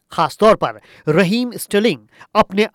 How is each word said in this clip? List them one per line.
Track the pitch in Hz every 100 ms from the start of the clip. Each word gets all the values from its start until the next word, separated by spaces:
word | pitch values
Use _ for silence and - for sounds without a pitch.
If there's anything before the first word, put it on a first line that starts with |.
| -
खासतौर | - 160 - 220
पर | 190 147 110 _ - -
रहीम | 156 180 233 247 175
स्टर्लिंग | - 202 226 135 _ _ -
अपने | 208 - 190 214